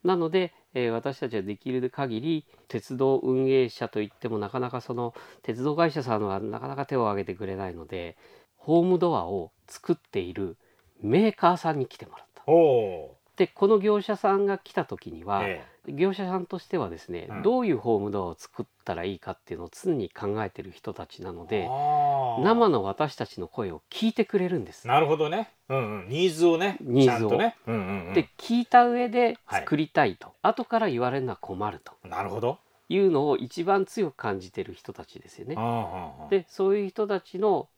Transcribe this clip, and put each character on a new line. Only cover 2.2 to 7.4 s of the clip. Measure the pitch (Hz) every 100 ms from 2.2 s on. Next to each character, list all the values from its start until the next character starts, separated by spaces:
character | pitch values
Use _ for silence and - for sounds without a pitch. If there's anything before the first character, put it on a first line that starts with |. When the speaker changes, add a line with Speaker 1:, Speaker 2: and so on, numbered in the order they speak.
Speaker 1:
り、 | 147 160 - _ _
鉄 | 117 - 127
道 | 135 135
運 | - 131 131
営 | 135 123
者 | - 117
と | 107
い | 107
っ |
て | _ 117
も | 110
な | 101
か | 127
な | 127
か | 123
そ | -
の、 | 120 120 - - -
鉄 | - 113
道 | 135 147
会 | 170
社 | 156
さ | 123 107
ん |
は | 104 98
な | 107 110
か | 135
な |
か | 139
手 | 139 135
を | 113
挙 | 101
げ |
て | 90
く | 90